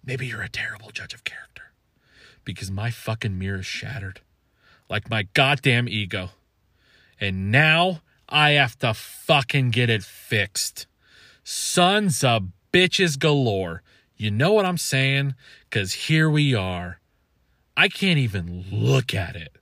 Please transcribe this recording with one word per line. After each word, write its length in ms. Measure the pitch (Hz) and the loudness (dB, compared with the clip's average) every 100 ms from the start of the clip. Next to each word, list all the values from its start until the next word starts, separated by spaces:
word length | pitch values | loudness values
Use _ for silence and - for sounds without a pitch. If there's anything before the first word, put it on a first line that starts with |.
Maybe 220 | - 127 131 | -8 -8 -6
you're 160 | 113 | -8
a 60 | - | -8
terrible 420 | - - - - | -6 -8 -10 -14
judge 240 | - - | -14 -14
of 100 | - | -12
character 480 | - - - - - _ _ _ _ _ - _ | -12 -12 -20 -20 -20 _ _ _ _ _ -20 _
because 260 | - 92 95 | -12 -10 -8
my 200 | 98 113 | -4 -4
fucking 480 | 113 - 110 107 92 | -6 -6 -6 -4 -4
mirror 220 | 95 98 | -6 -6
is 60 | 92 | -8
shattered, 560 | - 104 104 98 95 _ _ _ _ _ _ _ | -10 -10 -10 -12 -14 _ _ _ _ _ _ _
like 220 | 107 - | -8 -4
my 140 | 110 98 | -4 -2
goddamn 520 | - 135 143 143 120 120 | 0 2 2 2 2 0
ego. 440 | 107 101 101 92 _ _ _ _ _ _ _ _ _ | -4 -4 -6 -8 _ _ _ _ _ _ _ _ _
And 300 | 101 95 98 | -4 -2 2
now 480 | 120 156 160 180 170 _ _ - | 4 4 4 2 0 _ _ -4
I 260 | 151 151 | 2 4
have 260 | 147 131 - | 4 2 0
to 160 | 120 | -2
fucking 760 | 110 - - - 147 120 143 127 | -2 -8 -16 2 2 2 0 2
get 200 | 120 120 | 2 2
it 120 | 110 | 0
fixed. 840 | 95 - - 110 95 - - - - _ _ - - _ | -4 -20 -4 -2 -2 -4 -6 -8 -18 _ _ -20 -20 _
Sons 800 | - - - - 180 208 202 127 | -12 -8 -2 2 4 4 2 2
of 240 | 131 117 92 - _ | 2 2 -2 -10 _
bitches 460 | 180 180 - 180 139 | 2 4 2 0 2
galore. 640 | 160 143 123 98 92 82 _ _ _ _ | 2 4 2 0 -4 -8 _ _ _ _
You 140 | 107 | -4
know 220 | 104 156 | 2 4
what 140 | 214 190 | 4 2
I'm 120 | 175 | -2
saying? 560 | - 135 135 139 139 131 - - _ | -2 0 2 0 -2 -6 -14 -20 _
'Cause 220 | 110 95 | -4 -4
here 360 | - - 156 156 | -6 0 2 4
we 260 | 151 147 | 4 2
are. 460 | 120 92 90 87 92 _ _ _ _ _ _ _ - | 2 0 -4 -8 -14 _ _ _ _ _ _ _ 0
I 120 | 190 | 0
can't 300 | - 196 160 | 2 2 2
even 480 | 123 98 85 87 92 | 2 -2 -6 -8 -6
look 440 | 104 113 135 120 | -2 2 2 2
at 200 | 101 85 | -4 -4
it. 220 | - 80 _ | -8 -14 _